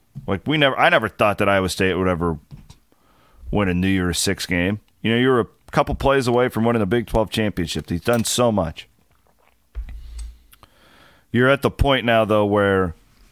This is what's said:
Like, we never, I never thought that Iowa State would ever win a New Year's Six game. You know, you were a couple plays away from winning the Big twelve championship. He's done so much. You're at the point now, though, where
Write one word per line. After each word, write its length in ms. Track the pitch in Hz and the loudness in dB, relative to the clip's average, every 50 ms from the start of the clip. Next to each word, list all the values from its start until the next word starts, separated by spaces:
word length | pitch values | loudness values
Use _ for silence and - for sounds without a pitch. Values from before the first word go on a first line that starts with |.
| _ _ - - - | _ _ -20 -12 -8
Like, 200 | - 98 95 - | -6 -6 -6 -4
we 100 | 127 151 | -2 0
never, 220 | 156 143 135 127 107 | 2 2 2 2 2
I 100 | 135 170 | 2 2
never 200 | 175 143 110 101 | 2 2 0 -2
thought 260 | - - 113 104 98 - | -2 0 0 0 2 0
that 100 | 104 101 | 0 2
Iowa 200 | 98 95 95 87 | 2 2 0 0
State 240 | - - 95 92 87 | -2 0 0 0 0
would 140 | 90 92 92 | 0 0 0
ever 300 | 90 80 87 85 80 76 - _ - - - - - _ _ _ _ _ _ _ _ _ _ _ _ - - - | 0 0 -2 -4 -4 -6 -8 _ -20 -20 -20 -20 -20 _ _ _ _ _ _ _ _ _ _ _ _ -18 -10 -4
win 180 | - 104 101 92 | -2 0 0 0
a 60 | 87 | 0
New 140 | 90 92 95 | 0 0 0
Year's 300 | 95 95 90 90 80 - | 0 0 0 -2 -2 -2
Six 280 | - 101 92 - - | -2 -4 -4 -4 -4
game. 340 | - 92 87 87 95 107 107 - _ _ _ - | -4 -2 -2 0 -2 -2 -4 -8 _ _ _ -4
You 100 | 107 113 | -2 0
know, 60 | 120 | 2
you 100 | 127 131 | 2 2
were 120 | 131 120 | 2 2
a 60 | 101 - _ _ _ - - | 0 -2 _ _ _ -4 0
couple 220 | 151 143 - 127 | 0 0 0 -2
plays 320 | - - 139 139 139 123 | -2 2 2 2 2 2
away 220 | 123 120 123 127 120 | 2 2 2 2 0
from 160 | - 113 113 | 0 0 0
winning 160 | 117 117 113 | 2 2 0
the 60 | 104 | 0
Big 200 | 92 117 120 107 | 0 0 -2 -2
twelve 220 | - - 113 110 87 | 0 0 -2 -2 -2
championship. 640 | - 110 107 104 - - 85 78 - 80 76 - | -2 -4 -2 -2 -2 -4 -6 -6 -6 -8 -6 -6
He's 100 | 87 82 | -6 -4
done 240 | - - 120 117 107 | -2 0 0 0 0
so 260 | - - - 123 117 | -2 0 0 0 2
much. 380 | 107 98 85 78 - - - - _ _ _ _ _ _ _ _ _ _ _ _ _ _ _ _ - - - - - - - - - - - - - - _ _ - - - - _ _ _ _ _ - - - _ _ _ _ - | 2 0 -2 -4 -6 -12 -18 -20 _ _ _ _ _ _ _ _ _ _ _ _ _ _ _ _ -14 -12 -12 -12 -12 -16 -16 -16 -16 -16 -16 -16 -18 -20 _ _ -20 -20 -20 -20 _ _ _ _ _ -20 -20 -20 _ _ _ _ 0
You're 180 | 117 127 131 | 2 4 4
at 100 | 139 135 | 4 2
the 100 | - 110 | 0 -2
point 360 | - - 135 139 135 127 107 | 0 0 0 2 2 2 2
now, 180 | 120 117 113 110 | 2 2 2 4
though, 220 | 98 107 104 104 | 2 2 2 2
where 480 | 104 101 104 101 98 98 95 92 87 - - _ _ _ _ _ _ | 2 2 2 2 2 2 2 0 -2 -4 -10 _ _ _ _ _ _